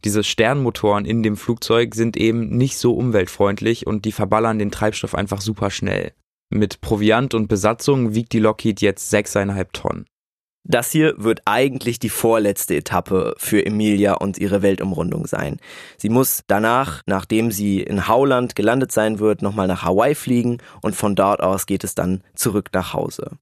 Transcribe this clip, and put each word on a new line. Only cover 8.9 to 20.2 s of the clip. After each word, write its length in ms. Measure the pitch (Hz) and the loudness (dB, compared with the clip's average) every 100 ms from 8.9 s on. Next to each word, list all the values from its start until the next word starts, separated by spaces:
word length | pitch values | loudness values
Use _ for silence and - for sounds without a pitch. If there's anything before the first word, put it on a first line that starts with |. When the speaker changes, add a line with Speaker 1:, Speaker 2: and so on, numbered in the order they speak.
| 98 - | 0 -2
Speaker 1:
sechseinhalb 640 | 104 104 107 98 98 90 | 0 0 -2 0 -2 -6
Tonnen. 320 | - - 50 - _ _ _ _ _ | -6 -6 -6 -10 _ _ _ _ _
Speaker 2:
Das 280 | - 120 117 | -2 0 2
hier 220 | 156 156 - | 2 2 2
wird 240 | 104 110 | 0 0
eigentlich 540 | - 107 139 123 120 117 | 0 2 2 0 -6 -4
die 100 | 110 | -4
vorletzte 680 | - 117 113 104 98 - 76 | 0 2 2 2 -2 -2 -2
Etappe 580 | - 92 - 95 57 - | 0 -4 0 0 0 -4
für 280 | - 107 - | 0 0 2
Emilia 480 | 107 107 101 101 | 0 2 4 2
und 240 | 95 98 95 | 2 -2 -4
ihre 240 | 101 98 | -2 2
Weltumrundung 640 | 98 98 98 87 87 - - | 2 2 -2 -2 -4 -4 -4
sein. 320 | - 73 - - - - - | -4 -6 -8 -12 -20 -20 -6
Sie 100 | 107 | 0
muss 360 | 117 131 - _ | 2 2 -2 _
danach, 560 | 101 113 120 135 76 | 0 2 2 0 -6
nachdem 460 | - 95 92 110 117 | -4 -4 0 0 0
sie 320 | 101 104 98 | -2 0 -2
in 260 | - 98 87 | 0 -2 2
Howland 460 | 117 139 127 123 | 2 4 2 0
gelandet 380 | - 104 127 127 | 0 2 2 0
sein 260 | - 107 107 | 0 0 2
wird, 240 | 107 104 | 0 2
nochmal 240 | 101 104 95 | -2 0 0
nach 160 | 90 | 0
Hawaii 320 | 85 92 123 | 0 2 2
fliegen 440 | 147 | 0